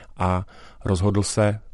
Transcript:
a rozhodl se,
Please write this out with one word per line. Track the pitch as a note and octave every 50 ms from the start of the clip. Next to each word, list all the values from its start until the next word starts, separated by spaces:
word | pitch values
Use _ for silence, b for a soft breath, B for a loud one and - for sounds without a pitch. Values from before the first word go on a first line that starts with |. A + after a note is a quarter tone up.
| B B B
a | - F2+ F#2 F#2 F2+ F#2 B B B B B B B -
rozhodl | - F#2+ E2+ F#2+ G#2 G2 G2+ G2
se, | - - A2 G#2+ G#2 G#2+ G#2+ - -